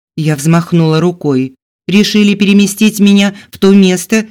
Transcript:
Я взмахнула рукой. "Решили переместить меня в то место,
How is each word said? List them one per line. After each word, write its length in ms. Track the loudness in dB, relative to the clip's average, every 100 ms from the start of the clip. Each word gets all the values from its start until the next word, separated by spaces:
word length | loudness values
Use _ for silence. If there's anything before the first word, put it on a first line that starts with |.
| _ -6
Я 180 | -4
взмахнула 640 | -2 0 0 0 0 0 0
рукой. 560 | -2 -4 -4 -4 -4 _ _ _ -2
"Решили 480 | 0 0 0 0
переместить 680 | 0 0 2 0 0 -2 0
меня 340 | 2 2 0 -6 -18
в 80 | -2
то 140 | 2
место, 540 | 4 2 0 -2 -4 -4